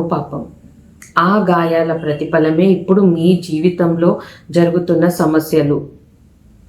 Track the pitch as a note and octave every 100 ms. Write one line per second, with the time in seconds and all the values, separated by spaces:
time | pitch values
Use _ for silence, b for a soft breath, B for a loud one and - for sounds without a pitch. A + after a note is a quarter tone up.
0 | E3+ F3 - C#3+ A#2 - - - - -
1 | - - F3 G#3 F#3 F3 E3 E3 E3 E3
2 | D#3 D3 D#3 E3+ D#3 D#3+ F#3+ F3 - F#3+
3 | G3 E3 E3+ F3+ - D#3 F3 F3 E3+ E3
4 | E3+ G#3 B B B E3+ E3+ F3 F3 E3
5 | E3+ E3+ D#3+ D#3 D#3 D#3 C#3+ C#3+ - -
6 | - _ _ _ _ -